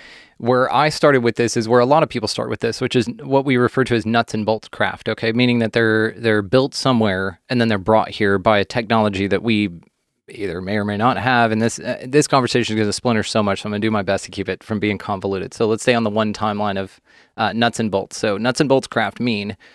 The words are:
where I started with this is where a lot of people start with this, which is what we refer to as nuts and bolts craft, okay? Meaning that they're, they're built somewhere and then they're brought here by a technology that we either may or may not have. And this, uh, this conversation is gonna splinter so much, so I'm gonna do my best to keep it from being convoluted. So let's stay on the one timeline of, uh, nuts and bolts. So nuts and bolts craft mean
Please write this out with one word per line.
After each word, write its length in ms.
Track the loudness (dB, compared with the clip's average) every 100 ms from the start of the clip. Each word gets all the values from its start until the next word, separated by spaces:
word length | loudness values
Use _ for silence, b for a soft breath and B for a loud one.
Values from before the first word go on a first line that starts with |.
| B B B -4
where 340 | 0 2 2
I 160 | 2 2
started 340 | 4 4 4
with 140 | 4 2
this 200 | 0 0
is 120 | 2
where 120 | 4
a 60 | 6
lot 160 | 4
of 60 | 2
people 200 | -2 -6
start 200 | -4 -6
with 100 | -4
this, 200 | -4 -2
which 160 | 0 0
is 100 | 0 -4
what 220 | 0 0
we 120 | 2 2
refer 280 | 2 2
to 100 | 0
as 100 | 0
nuts 300 | 2 0 0
and 100 | -2
bolts 240 | -2 -2 -4
craft, 400 | -4 -4 -4 -6
okay? 240 | -4 -2
Meaning 260 | 2 2 2
that 120 | 0
they're, 400 | 2 2 2 0 -2
they're 260 | 0 0
built 320 | 2 2 2
somewhere 680 | -2 0 2 2 0 -2 -6 -4
and 120 | 0
then 80 | 0
they're 100 | 0
brought 300 | 2 2 2
here 280 | 0 0 2
by 200 | 2 2
a 60 |
technology 600 | 2 -4 0 0 2 0 0
that 160 | 0
we 280 | 0 0 0 -6 -18 _ _ _ -20
either 300 | -10 -8 -6
may 160 | -4 -4
or 80 |
may 120 | -2 0
not 200 | 0 0
have. 340 | 0 2 2
And 100 | 2
this, 160 | -2 -2
uh, 260 | -6 -8 -2
this 200 | 0 2
conversation 500 | 2 2 0 0 0
is 40 |
gonna 100 | -2
splinter 300 | -2 -2 -2
so 200 | 0 0
much, 200 | 0 -2
so 40 | -4
I'm 40 |
gonna 80 | -4
do 100 | -2
my 120 | -2
best 240 | 0 -2 -4
to 40 |
keep 160 | -8 -6
it 160 | -8
from 160 | -6 -2
being 200 | -2 -2
convoluted. 560 | -4 -6 -4 -4 -6
So 120 | -2 0
let's 160 | 0
stay 120 | 0
on 100 | 0
the 60 | 0
one 240 | -2 -2
timeline 440 | -2 -4 -4 -4 -4
of, 220 | -8 -12 b b b -4
uh, 160 | -2
nuts 260 | 0 0 0
and 100 | -2
bolts. 280 | -2 -4 -4
So 180 | -2 0
nuts 240 | 0 0
and 80 | 2
bolts 180 | 2 0
craft 340 | -2 -2 -2
mean 360 | -4 -2 -4 -10 b